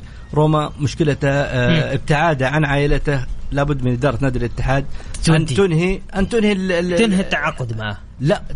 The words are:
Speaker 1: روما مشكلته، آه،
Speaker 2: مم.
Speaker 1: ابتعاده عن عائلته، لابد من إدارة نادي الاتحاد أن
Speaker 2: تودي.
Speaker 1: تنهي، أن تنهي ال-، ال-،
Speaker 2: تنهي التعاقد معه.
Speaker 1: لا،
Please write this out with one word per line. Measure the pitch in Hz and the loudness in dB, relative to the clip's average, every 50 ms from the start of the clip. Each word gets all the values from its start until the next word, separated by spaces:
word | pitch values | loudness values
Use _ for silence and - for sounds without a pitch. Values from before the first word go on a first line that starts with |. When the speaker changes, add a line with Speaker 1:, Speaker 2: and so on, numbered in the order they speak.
| - - - - - - - | -8 -12 -16 -16 -14 -4 0
Speaker 1:
روما | 143 151 156 156 151 151 143 - - | 2 2 4 4 2 0 -2 -4 -4
مشكلته، | 147 123 - - 175 151 135 - - 139 | -4 -4 0 0 0 0 0 0 0 0
آه، | 139 143 143 - - 127 123 120 | 2 0 0 0 0 0 2 4
Speaker 2:
مم. | - 156 143 120 131 | 4 2 2 0 -2
Speaker 1:
ابتعاده | 139 - - 160 143 160 170 156 127 131 127 | -4 0 0 2 2 4 2 2 2 0 0
عن | 143 156 160 | 2 2 0
عائلته، | 143 139 143 143 143 - - - - 143 135 123 - - - - - - | 2 2 0 2 2 2 2 2 0 0 0 -2 -2 -4 -6 -4 -4 -2
لابد | 143 143 143 151 135 123 | 0 0 0 0 0 0
من | 127 123 | 0 0
إدارة | 120 127 143 120 113 | 2 0 0 0 0
نادي | 139 135 123 123 | 0 0 0 0
الاتحاد | 123 117 - - - 131 131 139 135 - - - - - - - - - | -2 -2 -2 -2 0 0 0 0 0 -2 -4 -6 -6 -8 -6 -2 2 2
أن | 160 160 147 | 4 4 2
Speaker 2:
تودي. | - 127 | 2 2
Speaker 1:
تنهي، | 185 196 185 160 156 175 185 190 185 - - - | 2 2 4 4 2 2 2 0 -2 -4 -6 -4
أن | 190 202 - | -2 -2 0
تنهي | 233 233 208 208 208 | 0 2 2 2 2
ال-، | 190 190 190 180 | 0 0 0 0
ال-، | 170 175 180 180 170 | 0 0 0 2 2
Speaker 2:
تنهي | 226 226 190 185 | 2 2 2 0
التعاقد | 196 - 180 156 143 160 - - 135 113 117 110 | 0 0 -2 -2 -2 -4 -4 -4 -6 -6 -6 -6
معه. | 107 107 101 - - - - - | -6 -6 -6 -8 -10 -16 -10 -2
Speaker 1:
لا، | 127 147 202 - - - - | 0 0 0 0 -2 -4 -4